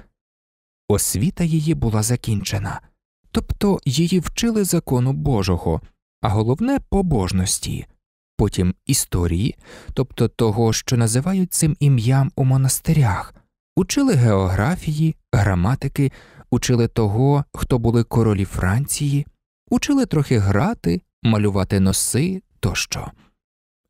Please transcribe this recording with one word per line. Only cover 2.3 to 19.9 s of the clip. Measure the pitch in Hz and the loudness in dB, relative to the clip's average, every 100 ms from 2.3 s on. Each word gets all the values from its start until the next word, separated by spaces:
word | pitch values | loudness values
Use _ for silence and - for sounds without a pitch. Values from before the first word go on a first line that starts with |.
| 104 92 101 101 - - _ _ _ _ | -4 -4 -6 -6 -10 -14 _ _ _ _
Тобто | - - - 208 190 - | -6 -4 -2 0 0 0
її | 127 170 185 | 0 2 0
вчили | - - 233 220 | -2 -2 -2 0
закону | 190 170 - 127 123 | 0 -2 0 0 0
Божого, | 143 151 120 95 87 - 80 - _ _ _ | -2 0 0 0 0 0 -4 -4 _ _ _
а | 120 | -2
головне — | 101 110 139 233 277 - | 0 0 0 0 -2 0
побожності, | 190 185 135 92 95 90 - - - - _ _ _ _ - | -2 0 0 0 0 -2 -4 -6 -10 -12 _ _ _ _ -2
потім | 107 - 90 - - | 0 0 -2 -2 -4
історії, | 139 - - 87 85 110 - - - - | -4 -2 -2 -2 0 -2 -6 -14 -20 -10
тобто | - 127 - 117 | -6 -6 -2 -2
того, | - 117 107 117 | 0 0 2 0
що | 110 - 123 | 0 -2 0
називають | 117 117 156 190 180 | 0 0 -2 -2 -2
цим | - 160 - | 0 -2 2
ім'ям | 143 131 110 135 135 - | 2 2 2 2 0 0
у | |
монастирях, | 131 135 135 - - 160 127 92 - - _ _ _ - | 0 2 2 0 0 2 2 0 -6 -16 _ _ _ -2
учили | 190 - 277 | -2 0 2
географії, | 170 120 98 95 95 107 180 - 151 160 - _ | 4 4 4 2 0 0 -2 -4 -2 0 -2 _
граматики, | 120 101 92 87 131 139 - 139 - - - - | 0 2 2 0 -2 -4 -2 -2 -4 -16 -20 -4
учили | 123 - 123 117 | -2 0 2 0
того, | - 110 104 135 143 143 | 0 0 2 2 2 -2
хто | - - 127 | -6 -2 0
були | 117 117 | 2 0
королі | 113 - 110 101 98 | 0 2 2 2 -2
Франції, | - 90 104 143 - 143 143 143 _ _ _ _ | -2 -2 0 -2 -4 -2 -2 -4 _ _ _ _
учили | 240 - | -2 0